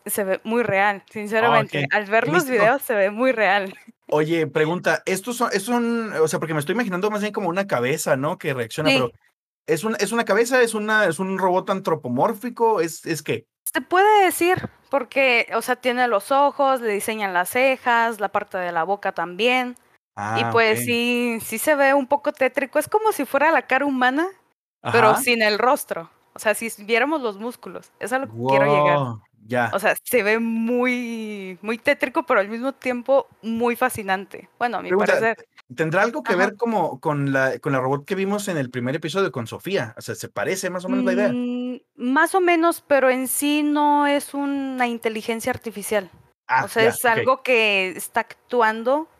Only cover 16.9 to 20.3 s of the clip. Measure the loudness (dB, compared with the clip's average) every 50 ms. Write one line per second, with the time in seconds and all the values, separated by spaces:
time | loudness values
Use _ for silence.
16.9 | -2 -2 -2 -4 -4 -4 -4 0 0 0 0 0 2 2 2 2 2 0 0 2
17.9 | 2 2 2 0 0 -2 -4 -2 -2 -4 -4 -4 -6 -4 -4 -2 -2 -2 0 0
18.9 | -2 -2 -2 -4 -4 -4 -6 -6 -4 0 0 2 2 2 0 -4 -8 -14 _ _
19.9 | _ _ _ _ _ -8 -6 -4